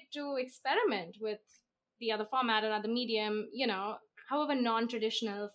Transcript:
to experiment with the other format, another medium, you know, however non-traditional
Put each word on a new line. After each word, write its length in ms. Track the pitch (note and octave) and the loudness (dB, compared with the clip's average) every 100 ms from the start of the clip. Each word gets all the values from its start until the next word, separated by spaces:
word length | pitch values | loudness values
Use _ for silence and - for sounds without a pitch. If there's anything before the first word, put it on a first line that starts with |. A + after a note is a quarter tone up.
| - | -8
to 220 | D4 C#4+ | -8 -4
experiment 800 | C4+ B3+ - C4+ F#4 G#4 G3+ E3 G3+ | -4 -4 -4 0 2 4 0 -4 -6
with 200 | G#3+ G#3 _ _ _ _ _ - | -4 -4 _ _ _ _ _ -6
the 120 | A3+ | -2
other 140 | G#3+ | 0
format, 380 | G#3+ C4 A#3+ A3 | 0 0 4 4
another 240 | G#3+ G#3+ A3 | 4 0 0
medium, 580 | A#3+ A#3+ A3 G#3+ G#3+ - | 0 0 0 2 0 -4
you 160 | A#3 B3+ | -2 0
know, 300 | F#3+ G#3 - _ - - | 0 -2 -6 _ -20 -4
however 260 | D4 D4 | 0 2
non-traditional 920 | C4+ A#3 A3+ A#3 A#3 A3 - A3 G3+ G#3 | 2 4 2 0 0 -2 0 -2 -4 -6